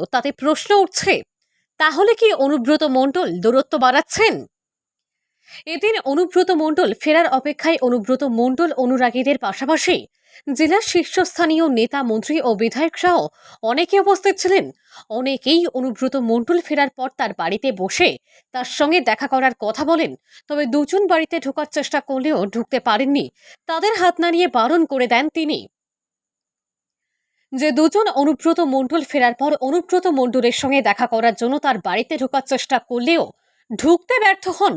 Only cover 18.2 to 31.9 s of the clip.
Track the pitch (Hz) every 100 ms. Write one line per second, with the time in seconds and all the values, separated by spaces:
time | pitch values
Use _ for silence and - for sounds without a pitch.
18.2 | _ _ _ 254 247 - 294 349 - 214
19.2 | 277 262 262 226 214 240 294 330 233 131
20.2 | _ - - 294 277 294 285 381 381 330
21.2 | 311 330 277 302 302 302 - 294 - 262
22.2 | 277 247 196 226 - 254 240 214 269 285
23.2 | 131 _ - - - 330 415 427 349 339
24.2 | 339 339 359 240 240 330 311 269 247 240
25.2 | 302 330 311 165 98 _ _ _ _ _
26.2 | _ _ _ _ _ _ _ _ _ _
27.2 | _ _ - 262 302 247 320 415 415 269
28.2 | 285 285 330 330 302 269 254 320 269 285
29.2 | 247 233 285 302 262 349 349 359 359 269
30.2 | 247 254 240 - 262 277 208 202 240 226
31.2 | 233 214 240 285 285 214 185